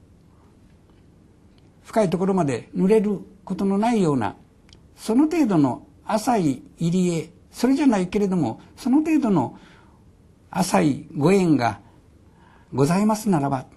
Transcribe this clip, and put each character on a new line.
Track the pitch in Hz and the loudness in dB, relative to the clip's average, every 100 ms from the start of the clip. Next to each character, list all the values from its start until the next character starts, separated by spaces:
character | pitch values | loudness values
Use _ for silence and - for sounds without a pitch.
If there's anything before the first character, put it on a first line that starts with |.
| _ _ _ _ - _ - _ _ _ _ - _ _ _ _ _ _ - | _ _ _ _ -20 _ -20 _ _ _ _ -20 _ _ _ _ _ _ -6
深 | 226 | -2
い | 190 | 0
と | 170 | 0
こ | 190 | 0
ろ | |
ま | 190 | 0
で | 147 113 - 180 | 0 -4 -6 -2
濡 | 185 | 2
れ | 220 | 2
る | 208 196 - - - | 0 -4 -10 -16 -10
こ | 170 | -4
と | 196 | -2
の | 196 | 0
な | 226 | 0
い | 226 | 0
よ | 165 | 0
う | 139 | 0
な、 | 101 - _ _ _ - - - | -4 -10 _ _ _ -20 -20 -12
そ | - 233 | -2 2
の | 311 | 2
程 | 349 240 | 2 0
度 | 170 | 2
の | 135 117 - _ - | 0 -2 -12 _ -6
浅 | 214 254 226 | -4 -2 0
い | 156 123 - - | 0 -4 -10 -6
入 | 170 | -2
り | 185 180 165 | 0 0 -2
江、 | - - _ | -8 -16 _
そ | - 247 | -2 0
れ | 277 | 2
じ | |
ゃ | 285 | 2
な | 208 | 2
い | 180 | 0
け | 208 | -2
れ | 202 | 0
ど | 185 | 0
も、 | 123 113 - - | -2 -6 -16 -8
そ | 233 | 0
の | 277 | 0
程 | 311 311 | 2 2
度 | 233 | 2
の | 175 - - - - _ _ - _ _ _ - | 0 -2 -8 -20 -20 _ _ -20 _ _ _ -10
浅 | - 185 196 | -6 0 2
い | 156 127 - - | 2 -2 -8 -2
ご | 147 | 2
縁 | 196 175 135 | 4 4 2
が | 117 98 - - _ _ - _ _ - - | 0 -4 -16 -20 _ _ -20 _ _ -20 -8
ご | 123 143 | -2 0
ざ | 180 | 2
い | 214 | 0
ま | 214 | 0
す | 214 | 0
な | 160 | 0
ら | 139 | 0
ば、 | 131 - | -4 -8